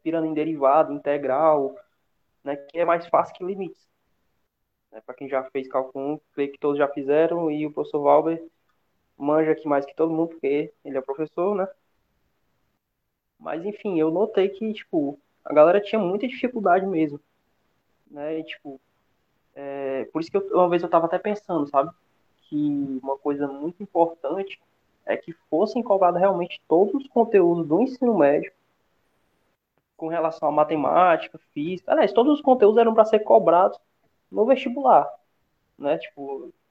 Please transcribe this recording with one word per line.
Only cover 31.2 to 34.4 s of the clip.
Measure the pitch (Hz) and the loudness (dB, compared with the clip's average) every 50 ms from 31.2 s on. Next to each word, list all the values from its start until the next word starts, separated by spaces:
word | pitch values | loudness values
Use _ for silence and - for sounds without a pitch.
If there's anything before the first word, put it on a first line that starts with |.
| - - - - _ _ - | -2 -10 -18 -20 _ _ -10
física. | 147 147 175 185 175 - - | -8 -8 -8 -8 -8 -2 0
Aliás, | - 320 240 196 196 | 2 2 2 4 4
todos | 226 247 302 294 | 4 4 4 2
os | 285 | 2
conteúdos | - 269 254 254 208 208 220 | 4 2 4 6 6 6 6
eram | 233 226 226 220 | 6 4 4 6
pra | 220 214 | 4 4
ser | 220 220 214 | 4 4 0
cobrados | 214 - 233 185 175 165 165 175 196 - - - _ _ _ _ _ _ _ _ _ - | 4 4 4 6 6 6 4 4 4 2 0 -6 _ _ _ _ _ _ _ _ _ -8
no | 92 196 | -2 -2